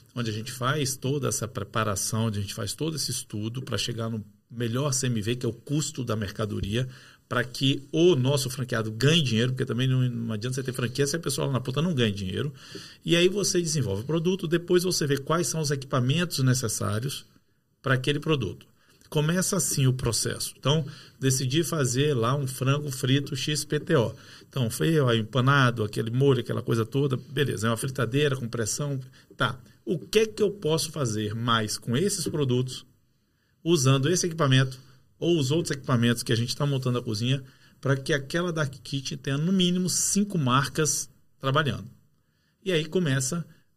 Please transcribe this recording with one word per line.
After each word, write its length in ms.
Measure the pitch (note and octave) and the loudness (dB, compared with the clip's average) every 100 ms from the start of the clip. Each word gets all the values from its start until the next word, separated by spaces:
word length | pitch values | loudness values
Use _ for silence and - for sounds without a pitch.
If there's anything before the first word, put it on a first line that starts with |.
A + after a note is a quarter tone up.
| - | -14
onde 140 | A#2+ A2+ | -6 -6
a 40 | |
gente 180 | G#2+ G#2+ | -6 -8
faz 440 | - B2 D#3 C3 | -4 -2 0 -2
toda 320 | - B2+ C#3+ B2 | -4 -4 -2 -2
essa 200 | G#2+ A2+ | -2 -4
preparação, 800 | - G2 A#2 G#2+ F#2+ - A2 A2+ | -6 -4 -2 0 -2 -2 0 0
onde 120 | G2+ | -2
a 20 | |
gente 120 | G2+ | -6
faz 200 | - G#2 | -6 -8
todo 220 | - D#3 | -4 -4
esse 160 | D3+ - | -4 -4
estudo 500 | - - G#2+ G#2+ B2 | -6 -6 -8 -6 -8
pra 160 | B2+ A#2 | -4 -4
chegar 320 | - A2 A2+ | -2 -4 -6
no 160 | A2+ G2+ _ _ | -6 -8 _ _
melhor 440 | A#2 A#2+ A#2+ D3 | -6 -4 -2 -2
C 140 | C3 B2+ | -2 0
M 140 | A2+ | 0
V, 140 | G2+ | -2
que 100 | B2 | -2
é 40 | A#2+ | -4
o 40 | |
custo 520 | - - D3 - - | -6 -4 -2 -2 -4
da 100 | A#2+ | -4
mercadoria, 720 | A2 F#2+ - G#2+ G#2 F#2+ A2+ B2+ - - - _ | -2 -4 -4 -4 -2 -2 -2 -2 -8 -20 -20 _
pra 160 | A#2+ | -2
que 380 | B2 - C3+ C#3 - | -2 0 2 2 -2
o 240 | D#3 F3 | 4 6
nosso 360 | C#3+ B2+ C#3+ B2 | 6 4 2 0
franqueado 400 | - A#2+ A2+ A2 | -4 -2 -2 -2
ganhe 300 | A2 C3+ E3+ | 2 4 4
dinheiro, 300 | B2+ A2 B2 | 4 2 2
porque 140 | B2+ | 0
também 220 | - A#2 C3 | -2 0 2
não, 200 | C3 B2 | 2 2
não 260 | A#2+ A#2 | 0 -4
adianta 200 | G#2+ B2 | -4 -4
você 100 | C3 | -4
ter 80 | C3 | -6
franquia 360 | B2 A#2+ - C#3+ | -4 -2 0 0
se 80 | |
a 40 | E3+ | 0
pessoa 280 | D3 C3+ C#3 | -4 -2 0
lá 60 | |
na 60 | B2+ | 0
ponta 220 | B2+ C3 | -2 -2
não 120 | F3 | 0
ganha 180 | C#3 A2 | 2 2
dinheiro. 420 | G2 F#2 G2 C#3+ - - B2+ - - | 0 -4 -4 -6 -8 -16 -16 -16 -10
E 120 | D#3+ | 0
aí 120 | E3+ F3+ | 4 4
você 320 | G3+ F#3 F3+ | 2 0 0
desenvolve 440 | E3+ D3+ G2+ G2 | 0 -2 -2 -4
o 20 | |
produto, 420 | C3+ D#3+ E3 F#3+ D#3+ | -2 -2 0 -2 -2
depois 360 | E3 E3 F3+ | -2 2 2
você 240 | F3+ - C#3+ | 2 0 0
vê 100 | C#3 | 0
quais 300 | C3+ E3 E3+ | 0 0 0
são 120 | D#3+ | -2
os 120 | D3 | -2
equipamentos 680 | C#3+ - C#3 B2 D#3+ F3 - | -4 -2 0 2 0 0 2
necessários 840 | C3 B2 A2+ - G2+ G#2 C#3 - - _ _ _ _ _ | 2 2 0 -2 -2 -2 -4 -8 -14 _ _ _ _ _
pra 140 | B2+ | 0
aquele 240 | C3 C#3 D3 | 2 2 -2
produto. 480 | D#3 D3 F#2+ - - _ _ _ - | 0 0 -2 -8 -18 _ _ _ -4
Começa 480 | D#3 D3+ F#3 F3+ F#3+ | 0 2 0 0 0
assim 300 | - - C3 | 0 2 2
o 60 | |
processo. 600 | B2+ A#2+ A2 A#2 G#2+ - - | 2 0 0 -2 -4 -8 -4
Então, 280 | C3 D#3+ - - - _ | 0 0 -2 -10 -20 _
decidi 440 | C3 C3 B2+ D#3 | 0 0 0 0
fazer 500 | E3 E3 B2+ B2 D3 | 0 0 0 2 2
lá 220 | B2+ A2+ | 2 2
um 120 | C#3+ C3 | 0 -2
frango 440 | - C3 D3 D3 | -2 0 0 -2
frito 440 | C3 B2+ C#3 C#3 | -4 2 2 0
X 300 | C3 - D3 | -4 -2 -4
P 140 | - D3+ | -2 -4
T 160 | C3 | 2
O. 180 | D#3 G#2 - - - - | 2 2 -4 -18 -20 -10
Então, 220 | - A2+ | -4 -2
foi 300 | - D#3+ D#3+ | 0 2 4
o 120 | B2+ | 4
empanado, 720 | A#2 G#2+ C3 B2+ C#3+ B2+ A#2 | 2 2 2 4 6 4 2
aquele 280 | G#2+ - A2+ | -2 -2 -2
molho, 300 | B2 C#3 B2 | 4 4 4
aquela 200 | A#2 A2+ | 0 -4
coisa 240 | B2 A#2 | 0 0
toda. 320 | A2 C#3 C#3+ B2+ | 2 0 0 -2
Beleza, 500 | - C#3+ C3+ - A2+ | -4 -2 -2 0 0
é 20 | |
uma 60 | A2+ | 0
fritadeira 580 | C3+ C3 A2+ C3+ D3 | -4 -4 -2 0 0
com 120 | B2+ A#2 | 0 -4
pressão. 520 | A#2 A2 - D3 C3+ C3 - _ | -4 -4 -4 -4 -6 -8 -20 _
Tá. 240 | - B2 - - _ | -4 -4 -4 -16 _
O 140 | - F3 | -6 -4
que 220 | - G#3+ | 0 2
é 60 | A3 | 2
que 140 | - | 0
eu 100 | G3+ | -2
posso 400 | - D3+ D#3+ - | 0 -2 0 -2
fazer 420 | E3 B2 G#2+ G#2 | -2 -2 0 -2
mais 420 | A2+ A#2+ A2+ A2 - | -2 2 2 0 -4
com 200 | - A#2+ | -2 0
esses 300 | G3 F#3 F3+ | 0 -2 -4
produtos, 580 | E3+ C3 B2 B2+ - - _ _ _ _ _ _ _ | -2 0 0 -2 -8 -16 _ _ _ _ _ _ _
usando 460 | D#3+ E3+ C3 C3+ C#3 | 2 4 6 4 4
esse 160 | F3+ F3+ | 2 0
equipamento 520 | D#3+ C#3+ C3 C3+ - - - _ _ | 0 4 4 4 -4 -20 -20 _ _
ou 200 | D#3 E3+ | 0 2
os 120 | B2+ | 2
outros 200 | D#3+ - | 0 0
equipamentos 520 | C#3 - A#2+ A#2+ A2+ | -4 0 4 4 2
que 100 | - | 0
a 20 | |
gente 200 | A2 A#2+ | 0 0
tá 100 | - | -2
montando 320 | C#3+ C3+ C3 B2 | 0 0 0 -2
a 40 | |
cozinha, 400 | B2 G#2+ A#2+ C#3 - _ _ _ | -2 -2 0 -2 -4 _ _ _
pra 160 | C3+ | -2
que 160 | C3+ C3+ | 0 0
aquela 400 | D3 C3+ E3+ F3+ | -2 0 -2 -2
dark 220 | D#3+ C#3 - | -2 -4 -6
kitchen 340 | - C#3 C3+ D#3 | -8 -6 -6 -8
tenha, 200 | - C#3 | -4 -2
no 140 | E3 | 2
mínimo, 360 | F#3+ F3+ F3+ F#3 | 4 4 2 0
cinco 500 | - - G3 G#3 F#3+ | 0 0 0 0 0
marcas 720 | B2+ C3 C3+ - D3+ - - - _ _ | 4 2 2 0 0 -2 -6 -14 _ _
trabalhando? 480 | C3+ C#3 D3 F#2+ G2 - _ _ _ _ _ _ | 0 2 0 -4 -10 -18 _ _ _ _ _ _
E 80 | F#3+ | -2
aí 120 | E3+ | 0
começa, 600 | D3+ F#3 E3 C3+ C3 E3+ - - _ | 0 0 2 2 0 -4 -6 -16 _